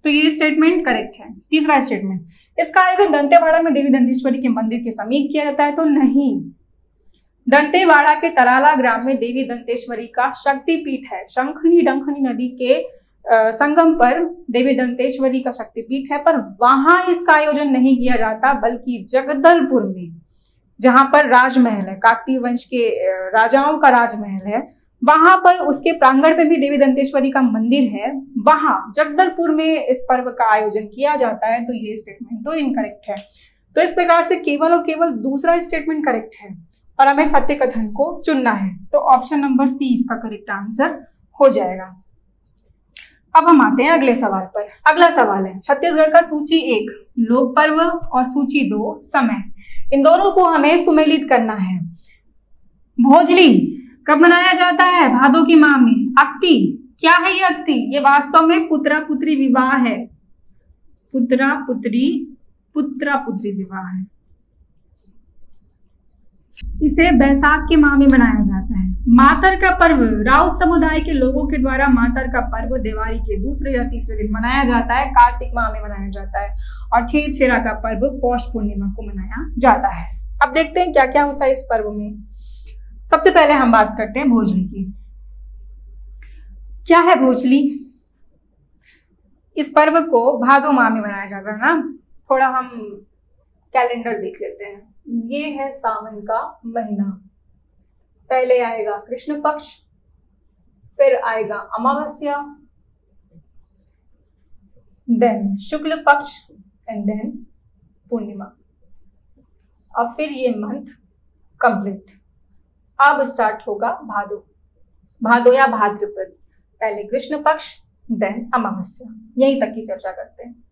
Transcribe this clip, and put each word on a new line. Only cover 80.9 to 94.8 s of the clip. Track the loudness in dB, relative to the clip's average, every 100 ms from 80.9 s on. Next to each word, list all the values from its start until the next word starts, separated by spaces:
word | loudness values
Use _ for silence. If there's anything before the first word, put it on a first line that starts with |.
क्या | 2 2
क्या | 0
होता | -2 -2 -2
है |
इस | -2 -4
पर्व | -4 -4
में। | -8 -12 -14 -18 -20 -20 -20 -20 -20 -20 -20 -2
सबसे | 2 4
पहले | 4 4
हम | 4 4
बात | 2 2 -4
करते | -8 -4
हैं | 0
भोजली | 0 0 -2
की। | -4 -8 -12 -12 -20 -20 -20 -20 -20 -20 -20 -20 -20 -20 -20 -20 -20 -20 -20 -20 -20 -20 2
क्या | 4
है | 6 4
भोजली? | 2 0 2 2 0 -6 -16 _ _ _ _ _ _ _ _ _ _ _ _ _ _ _ _ -8
इस | 0 2
पर्व | 4 2
को | 0 0 0 0
भादो | 2 2 4
माह | 2 2
में | 0
मनाया | -6 -8 -10
जाता | -12 -12
है | -4
ना। | -2 -2 -4 -14 _ -20 _
थोड़ा | 0 0
हम | -2 -8 -14 -16 -16 _ _ _ _ _ _ _
कैलेंडर | -2 -2 -4 -6
देख | -8 -8 -12
लेते | -14 -14 -18
हैं। | -18